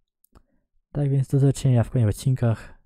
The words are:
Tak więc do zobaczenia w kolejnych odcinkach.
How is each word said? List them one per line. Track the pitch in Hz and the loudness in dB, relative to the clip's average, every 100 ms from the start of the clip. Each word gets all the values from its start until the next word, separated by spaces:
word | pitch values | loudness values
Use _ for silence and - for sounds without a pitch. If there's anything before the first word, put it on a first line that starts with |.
| _ _ _ _ _ _ _ _ _ | _ _ _ _ _ _ _ _ _
Tak | 147 143 | -6 -2
więc | 135 131 | -2 0
do | 143 | 2
zobaczenia | 139 131 135 123 | 2 2 2 2
w | 110 | 2
kolejnych | 131 110 95 | 0 0 0
odcinkach. | - 127 120 110 - - | -2 0 0 -2 -8 -20